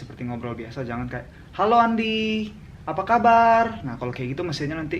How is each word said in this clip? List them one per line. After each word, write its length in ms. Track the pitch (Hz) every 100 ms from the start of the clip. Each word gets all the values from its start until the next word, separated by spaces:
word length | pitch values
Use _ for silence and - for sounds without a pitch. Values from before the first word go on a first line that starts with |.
seperti 200 | 123 - 123
ngobrol 300 | 123 120 117
biasa. 180 | 113 120 123
Jangan 180 | 120 123
kayak, 160 | 123 - - - -
Halo 160 | 196 233 233
Andi, 180 | 226 226 220 220 220 214 214 - - -
apa 120 | 160 190
kabar? 560 | 233 233 233 233 233 226 160 139
Nah, 80 | 117
kalau 120 | 123 123
kayak 140 | 127
gitu 100 | 139 175
mesinnya 260 | 147 147 156
nanti 140 | 160